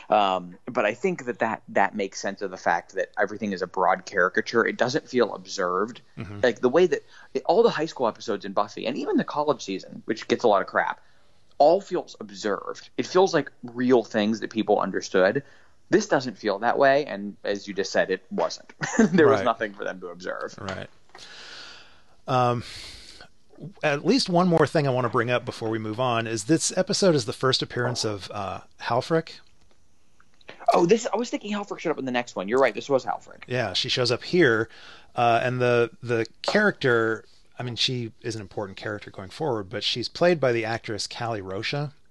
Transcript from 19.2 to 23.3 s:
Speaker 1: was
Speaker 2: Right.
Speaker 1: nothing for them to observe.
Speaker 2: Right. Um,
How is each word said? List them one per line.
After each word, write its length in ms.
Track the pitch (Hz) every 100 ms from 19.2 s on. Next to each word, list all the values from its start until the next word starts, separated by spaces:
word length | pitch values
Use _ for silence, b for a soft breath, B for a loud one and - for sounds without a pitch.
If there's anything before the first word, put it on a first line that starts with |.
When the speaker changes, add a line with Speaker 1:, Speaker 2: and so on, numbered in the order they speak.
| 147
Speaker 1:
was 100 | 107
Speaker 2:
Right. 80 | 98
Speaker 1:
nothing 280 | 113 110
for 100 | 101 101
them 140 | 92
to 60 | 90
observe. 440 | 87 90 - - -
Speaker 2:
Right. 260 | 98 95 - - - - B B B B B B B B B B -
Um, 360 | 131 123 120 - B B B B B B